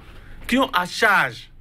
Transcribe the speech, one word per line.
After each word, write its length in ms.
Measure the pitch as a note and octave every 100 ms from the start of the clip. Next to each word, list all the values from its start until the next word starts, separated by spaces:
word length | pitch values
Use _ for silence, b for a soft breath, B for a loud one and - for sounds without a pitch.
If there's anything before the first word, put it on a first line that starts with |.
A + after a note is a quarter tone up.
| B B B B -
qui 120 | B3
ont 120 | C4+
à 140 | F3+ F3+
charge 640 | - A3 F#3 C#3 A2+ - -